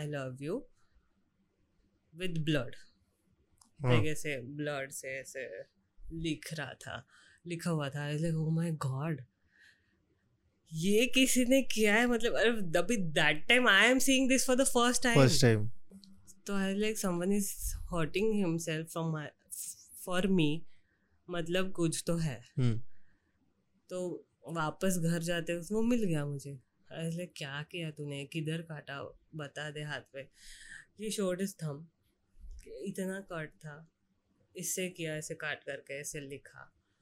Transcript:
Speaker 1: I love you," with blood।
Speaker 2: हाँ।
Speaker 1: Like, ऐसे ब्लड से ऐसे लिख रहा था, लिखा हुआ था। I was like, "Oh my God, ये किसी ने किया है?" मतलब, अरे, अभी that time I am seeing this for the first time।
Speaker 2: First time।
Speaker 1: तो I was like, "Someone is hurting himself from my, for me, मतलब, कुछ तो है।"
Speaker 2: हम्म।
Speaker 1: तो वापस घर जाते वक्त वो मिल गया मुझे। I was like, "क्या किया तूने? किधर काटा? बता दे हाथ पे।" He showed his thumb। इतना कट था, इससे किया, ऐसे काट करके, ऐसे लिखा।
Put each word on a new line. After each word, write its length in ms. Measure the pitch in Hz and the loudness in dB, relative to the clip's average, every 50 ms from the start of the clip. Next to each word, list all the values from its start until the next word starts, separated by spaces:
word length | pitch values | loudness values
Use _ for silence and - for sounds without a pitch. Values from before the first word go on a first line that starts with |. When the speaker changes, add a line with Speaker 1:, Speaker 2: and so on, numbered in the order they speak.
Speaker 1:
I 40 | 151 | -6
love 320 | 147 147 143 131 131 127 135 139 | -6 -4 -6 -6 -8 -8 -8 -6
you," 180 | 151 196 277 302 - _ _ _ _ _ _ _ _ _ _ _ _ _ _ _ _ _ _ _ _ _ _ _ _ _ _ _ _ - 160 | -6 -6 -6 -8 -10 _ _ _ _ _ _ _ _ _ _ _ _ _ _ _ _ _ _ _ _ _ _ _ _ _ _ _ _ -10 -6
with 180 | 185 185 165 160 | -4 -2 0 0
blood। 320 | 147 165 151 139 117 - - - - - _ _ _ _ _ _ _ _ _ _ _ _ _ _ - _ _ - 139 | 2 2 2 2 0 -2 -8 -14 -16 -20 _ _ _ _ _ _ _ _ _ _ _ _ _ _ -20 _ _ -4 2
Speaker 2:
हाँ। 120 | 127 123 | 4 4
Speaker 1:
Like, 120 | 110 107 | 4 4
ऐसे 340 | 156 151 - - 151 143 127 | 4 0 -2 -4 -4 -6 -6
ब्लड 500 | 117 123 147 147 147 147 147 135 135 135 | -8 -10 -8 -6 -6 -6 -4 -6 -8 -10
से 180 | 139 - - 135 | -12 -12 -10 -10
ऐसे 560 | 135 135 127 - - 135 123 - 92 95 - _ _ _ _ _ _ - - - 160 | -10 -10 -12 -12 -12 -10 -10 -10 -12 -14 -16 _ _ _ _ _ _ -16 -14 -12 -8
लिख 420 | 165 160 165 151 - - - 160 | -6 -4 -4 -4 -6 -8 -10 -10
रहा 200 | 156 143 - - | -8 -8 -10 -10
था, 320 | - - - - - - _ _ - - _ _ _ - | -14 -12 -12 -12 -12 -12 _ _ -20 -20 _ _ _ -12
लिखा 240 | 170 170 165 165 175 | -10 -8 -6 -4 -2
हुआ 180 | 165 156 143 135 | -2 -2 -2 -4
था। 240 | 139 147 147 143 151 | -6 -6 -6 -4 -4
I 40 | |
was 100 | 147 165 | -2 -2
like, 180 | 170 165 160 160 | 0 0 0 0
"Oh 200 | 156 160 160 165 | 0 0 0 0
my 140 | 170 160 147 - | -2 -2 -2 -2
God, 300 | 131 131 135 - 165 143 131 127 - _ _ _ _ _ _ - - _ _ _ _ _ _ _ _ _ _ _ _ _ _ _ _ _ _ _ - 160 | -4 -2 -2 -2 -4 -4 -6 -8 -14 _ _ _ _ _ _ -20 -20 _ _ _ _ _ _ _ _ _ _ _ _ _ _ _ _ _ _ _ -14 -8
ये 340 | 160 165 196 202 214 254 | -4 0 4 4 4 4
किसी 380 | 247 - 262 262 247 - 247 254 | 6 6 6 6 6 6 4 4
ने 180 | 233 269 269 254 | 6 6 4 4
किया 320 | - - 220 214 208 202 | 4 2 4 4 4 4
है?" 120 | 226 247 | 4 4
मतलब, 260 | 240 240 226 240 233 - | 4 2 2 2 0 2
अरे, 180 | 139 190 226 | 2 2 2
अभी 460 | 240 214 196 170 160 175 190 185 240 | 2 2 0 2 2 2 2 2 2
that 540 | 202 185 160 147 175 156 151 156 - - - | 0 0 0 2 4 4 4 4 2 4 4
time 160 | 233 254 254 | 4 6 6
I 280 | 226 196 190 214 240 262 | 6 6 8 8 6 6
am 140 | 269 - 277 | 6 6 6
seeing 240 | 269 262 269 240 269 | 6 6 6 4 4
this 180 | 254 - - | 4 4 4
for 100 | 254 247 | 4 4
the 100 | 269 - - | 4 4 4
first 260 | 240 240 247 240 - - | 4 4 4 4 4 4
time। 140 | 247 233 | 6 8
Speaker 2:
First 280 | 143 135 123 - 135 131 | 8 8 8 8 8 8
time। 240 | 120 113 107 104 107 - - - - - - - - - - - - - - - | 8 6 6 2 0 -2 -4 -8 -12 -14 -18 -20 -20 -20 -20 -20 -20 -20 -16 -8
Speaker 1:
तो 60 | 202 202 | -4 -2
I 220 | 196 190 190 196 | 0 0 0 0
was 100 | 202 214 | 0 0
like, 200 | 214 220 - - | 0 0 -2 -2
"Someone 280 | 190 175 170 175 190 202 | -2 0 0 2 2 2
is 160 | 208 202 - - - - - - - - - 180 | 2 0 -2 -4 -4 -4 -4 -4 -4 -6 -4 -2
hurting 520 | 170 160 147 - 190 214 220 214 208 196 | 0 0 0 2 2 2 2 2 2 2
himself 400 | 170 160 165 - 170 160 156 165 165 | 2 0 0 -2 -2 -4 -4 -4 -6
from 260 | - 170 165 165 156 | -4 -4 -2 -2 -2
my, 120 | 151 147 - - _ _ - - - - - - - - - - - - 190 | -4 -6 -8 -14 _ _ -16 -14 -12 -10 -12 -12 -14 -18 -20 -20 -14 -6 -2
for 280 | 180 180 185 190 190 | 0 2 2 4 4
me, 240 | 180 156 147 151 160 - - - - _ _ _ _ _ _ _ _ _ - | 4 4 4 2 0 -4 -10 -14 -18 _ _ _ _ _ _ _ _ _ -8
मतलब, 420 | 175 175 165 165 175 185 190 190 185 | -6 -6 -4 0 0 0 0 0 0
कुछ 320 | - 170 160 - - - | 0 0 0 0 -2 -2
तो 100 | - 170 | -2 0
है।" 240 | 170 160 151 123 - - - - | 0 0 -2 -4 -6 -12 -8 -2
Speaker 2:
हम्म। 260 | 135 127 120 110 107 - - - - - - _ _ _ _ _ _ _ _ _ _ _ _ _ _ _ - | 2 2 2 2 2 -2 -4 -8 -10 -14 -18 _ _ _ _ _ _ _ _ _ _ _ _ _ _ _ -10
Speaker 1:
तो 360 | 185 180 180 175 165 - - _ _ _ - 131 | -8 -6 -6 -6 -6 -8 -12 _ _ _ -12 -8
वापस 500 | 165 165 156 151 151 - 185 190 180 180 | -4 -4 -4 -4 -2 0 0 0 2 2
घर 240 | 160 165 165 170 165 | 2 2 0 0 0
जाते 340 | 175 175 170 165 170 170 | -2 -2 -2 -2 -4 -4
वक्त 160 | 175 170 - 208 | -6 -4 -4 -2
वो 100 | 220 226 | 0 2
मिल 220 | 233 247 233 214 | 2 2 2 2
गया 220 | 180 160 151 143 | 2 2 0 0
मुझे। 340 | 143 143 139 - 143 139 131 _ _ _ _ _ - - 160 | -2 -4 -6 -8 -10 -12 -14 _ _ _ _ _ -14 -10 -8
I 40 | 165 | -6
was 120 | 165 165 | -6 -6
like, 140 | 170 180 175 - | -6 -8 -10 -10
"क्या 260 | - 160 139 139 147 147 | -12 -10 -8 -8 -8 -10
किया 280 | - - 175 165 156 | -10 -8 -8 -8 -8
तूने? 340 | 151 - 147 143 143 139 139 | -8 -8 -8 -8 -8 -8 -8
किधर 380 | 139 - 165 151 151 160 165 165 | -8 -6 -6 -4 -4 -4 -6 -6
काटा? 580 | 165 156 143 - - 139 139 - - - - _ _ - | -10 -12 -14 -12 -10 -10 -10 -10 -12 -14 -18 _ _ -12
बता 360 | 156 147 139 - 151 147 151 | -12 -12 -10 -10 -10 -10 -8
दे 120 | 147 151 151 | -8 -8 -8
हाथ 180 | 151 143 127 | -8 -8 -10
पे।" 280 | - _ - 135 131 - _ - - - - - - - - - - _ _ - | -10 _ -14 -14 -14 -16 _ -20 -20 -20 -20 -20 -18 -18 -20 -20 -20 _ _ -10
He 160 | 208 214 202 | -8 -6 -4
showed 240 | 214 196 185 180 175 | -2 -2 -2 -2 -2
his 160 | 196 190 - - 160 | -4 -6 -6 -6 -8
thumb। 200 | 156 139 147 165 - _ _ _ _ _ _ _ _ _ - - - - - - - - 180 156 | -8 -8 -8 -14 -20 _ _ _ _ _ _ _ _ _ -20 -16 -16 -16 -16 -16 -16 -14 -12 -10
इतना 360 | 202 190 196 185 190 190 196 | -8 -6 -6 -6 -6 -6 -8
कट 300 | 196 - 180 160 156 147 | -10 -10 -10 -10 -10 -10
था, 400 | - _ - 156 143 151 165 - _ _ _ _ _ _ _ _ _ _ _ _ - | -12 _ -16 -16 -16 -16 -20 -20 _ _ _ _ _ _ _ _ _ _ _ _ -14
इससे 320 | 180 165 - - 190 185 180 | -10 -8 -6 -6 -4 -6 -6
किया, 280 | 180 - 165 156 156 | -6 -8 -6 -6 -6
ऐसे 180 | 151 151 - 160 | -6 -8 -10 -10
काट 300 | - 160 151 143 - - | -8 -6 -8 -8 -8 -8
करके, 360 | 143 139 135 - - 139 139 | -10 -12 -12 -10 -12 -12 -10
ऐसे 200 | 147 - - 151 | -10 -10 -10 -10
लिखा। 520 | 143 135 139 131 - - - 135 - - _ _ _ _ _ _ | -10 -12 -14 -14 -16 -18 -20 -20 -20 -20 _ _ _ _ _ _